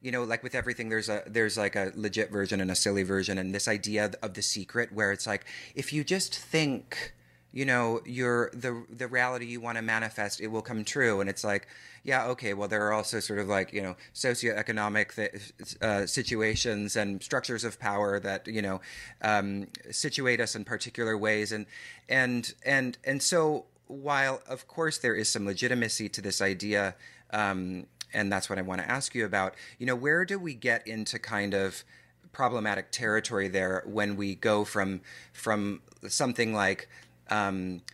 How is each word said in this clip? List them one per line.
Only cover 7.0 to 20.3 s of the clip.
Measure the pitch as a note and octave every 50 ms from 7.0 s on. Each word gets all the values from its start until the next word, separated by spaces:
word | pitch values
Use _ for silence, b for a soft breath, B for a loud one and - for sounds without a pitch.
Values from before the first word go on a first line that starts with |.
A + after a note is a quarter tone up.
| - - - b b b b b b b
you | - C3 C3+
know, | C3+ B2 B2 A#2 A2+ A2+ A2+ -
your, | - B2 B2+ B2+ A#2+ A#2+ A#2+ A#2 -
the, | - A#2+ A#2+ B2+ A#2+ A#2 A#2 -
the | A2+ A#2 B2+ A#2+
reality | B2+ B2 B2 B2+ B2+ B2 A#2+
you | A#2 A#2+ A#2+
wanna | A2+ A#2 A#2 A2+
manifest, | A2+ A2+ A2 A2+ A2+ A2 - A2 G#2 G2+ - -
it | G#2 A2
will | A2+ A2
come | - - A#2 G#2+ G#2
true. | - - C#3+ B2+ A2+ G#2 G2
And | G2 G2
it's | F#2+ - -
like, | G#2 G2+ G2+ - B B B B B B B
yeah, | B C3+ C3+ B2+ A#2
okay, | B2 B2+ - B2 G#2
well, | G2+ G2+ G#2 G2
there | A2 G#2 G#2
are | G#2
also | G#2+ G#2+ G#2 - A#2 G#2+
sort | - - G#2 G#2
of, | G2+ G2
like, | G2+ F#2+ F#2 -
you | - G2+
know, | G2 F#2 F2+ B B B
socioeconomic | B - - B2+ A#2+ - A#2+ A#2 G#2 G#2 A2 - A2 G#2+ G#2 G#2 G2+ G#2+ G2+ - -
th-, | A2 G#2 G2+ - G#2 G#2 - - - - - - -
uh, | - A2 G#2 G2+ G2+
situations | - - C3 G#2+ - A#2+ A2 A2 A2 A2 - - A#2+ G#2+ G#2 G#2 G2 -
and | A2+ G#2 G2+ G2 F#2
structures | - - C#3+ B2+ - - A#2+ G#2+ A#2
of | A2+ - -
power | - G2+ G2+ G2+ G#2 G2+ G2+ G2+
that, | F#2+ G2 G2 F#2+ -
you | G#2+ A2+ G#2+
know, | G2+ F#2+ F#2+ F#2 B B B B B B B B
um, | - G#2+ G#2+ G#2 G2+ G2+ G2 G2+ G2 - - - - -
situate | - - - C#3+ - D3 C3 B2